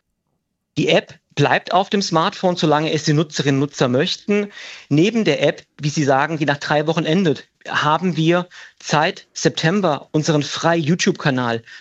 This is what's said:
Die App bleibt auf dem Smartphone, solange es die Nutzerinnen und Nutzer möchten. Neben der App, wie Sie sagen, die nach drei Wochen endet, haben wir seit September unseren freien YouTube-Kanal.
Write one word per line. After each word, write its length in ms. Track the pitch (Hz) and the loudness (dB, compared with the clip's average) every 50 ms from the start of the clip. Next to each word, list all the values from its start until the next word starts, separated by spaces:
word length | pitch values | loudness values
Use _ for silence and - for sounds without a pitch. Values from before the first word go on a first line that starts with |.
| _ _ _ _ _ _ _ _ _ _ _ _ _ _ - - | _ _ _ _ _ _ _ _ _ _ _ _ _ _ -4 -2
Die 120 | - - | 0 2
App 260 | 170 156 - - - _ _ _ - | 2 2 0 -2 -10 _ _ _ -2
bleibt 380 | - 143 127 139 180 - - | 0 2 2 2 0 0 0
auf 180 | - 180 196 - | 0 0 2 2
dem 120 | - 196 | 0 -2
Smartphone, 540 | 196 - 170 160 165 202 - - - 180 175 | -2 0 0 0 0 0 -2 -2 0 0 0
solange 360 | 180 180 156 147 151 160 156 | 0 0 0 2 0 0 -2
es 120 | 160 147 - | -2 -2 0
die 100 | 165 151 | 0 0
Nutzerinnen 480 | 147 165 147 - - 135 147 139 135 | 0 0 -2 -4 -4 -2 -2 0 0
und 80 | 143 143 | -2 -2
Nutzer 180 | - - 147 123 | -2 -2 0 0
möchten. 640 | 123 131 170 190 - - - - 202 208 202 202 - - - - - - - - | 2 0 0 -2 -4 -6 -4 -2 -2 -2 -2 -4 -10 -18 -20 -18 -20 -14 -6 0
Neben 340 | 143 151 175 220 226 226 208 | 2 2 4 4 2 0 0
der 200 | 165 143 - 147 | 0 0 2 2
App, 200 | 156 - - - _ _ - | 0 0 -2 -8 _ _ -6
wie 100 | 143 147 | -6 -4
Sie 140 | 143 165 143 | -2 0 2
sagen, 340 | 135 135 135 151 151 165 143 | 2 4 2 2 0 -2 -2
die 80 | 156 | 0
nach 120 | 143 143 - | 0 -2 -2
drei 300 | - - 156 147 151 156 | -2 -2 0 0 0 0
Wochen 180 | 160 170 151 | 0 -2 0
endet, 420 | 156 156 196 196 156 131 - - _ _ _ - - | 0 2 2 2 2 0 -2 -6 _ _ _ -12 -8
haben 480 | - 120 131 151 156 165 180 185 156 | -4 -2 0 0 0 0 0 -2 0
wir 320 | 156 160 165 170 180 175 - - - - - _ - | 0 2 2 2 2 0 -4 -12 -20 -20 -20 _ -16
seit 460 | - - - 147 156 185 202 - - _ - | -6 0 0 2 2 0 -2 -6 -14 _ -8
September 720 | - - 165 - - - 160 190 214 185 165 143 - - _ | -2 -2 -2 0 0 0 0 0 2 0 0 -2 -2 -4 _
unseren 300 | - 156 147 - 156 151 | -4 -2 0 2 0 0
freien 420 | 135 - - - - 165 170 170 156 | 0 -2 -4 -2 0 0 0 2 0
YouTube-Kanal. 800 | 139 185 180 - 196 160 - - 151 131 127 123 117 117 113 - - - - | 0 0 0 0 0 0 0 0 -2 0 0 0 -2 -2 -4 -6 -12 -14 -6